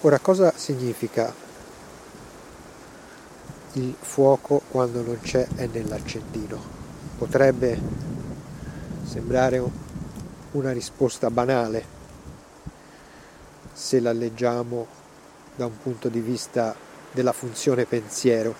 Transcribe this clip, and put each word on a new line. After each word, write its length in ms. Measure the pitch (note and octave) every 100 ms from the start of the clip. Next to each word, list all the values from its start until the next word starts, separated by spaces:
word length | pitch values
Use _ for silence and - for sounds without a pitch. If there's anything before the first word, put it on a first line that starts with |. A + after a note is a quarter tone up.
Ora, 140 | D#3 C#3+
cosa 340 | - F#3+ F3+ -
significa 760 | - C3 B2+ A2 A2+ - A#2 - - - - - - - - - - - - - - - - - - - - - - - -
"il 200 | C3+ B2+ D3+
fuoco 640 | - - C3+ C3+ - C#3+ -
quando 320 | C3 B2 A#2+
non 200 | A#2 A#2
c'è 260 | - C3 B2+
è 140 | - A#2+
nell'accendino"? 920 | A2+ G#2+ G#2 - A2+ G#2+ A2+ G#2+ G#2 - - - - - -
Potrebbe 640 | A#2 C3 C3+ B2 B2 A2+ - - - - - - - - - - - -
sembrare 540 | - B2 A#2 B2+ C3 B2+
un-, 120 | B2 - - - - - - - -
una 200 | C#3+ C3+
risposta 580 | B2 - - B2+ - A#2
banale 540 | A#2 A#2+ C3 A2+ A2+ - - - - - - - - - - - - - - - - - - -
se 280 | - - C3
la 120 | A#2
leggiamo 760 | A#2 A#2 A2+ B2 A#2+ A#2+ A#2+ A2+ - - - - - -
da 120 | - A#2+
un 120 | G#2+
punto 300 | C3 A#2 B2
di 120 | A#2
vista 540 | A2+ B2 - B2 A2+ - - - -
della 200 | B2+ B2
funzione 520 | - B2 A2+ D3 B2+
pensiero. 680 | A#2 A#2+ G#2+ - B2+ A2+ A2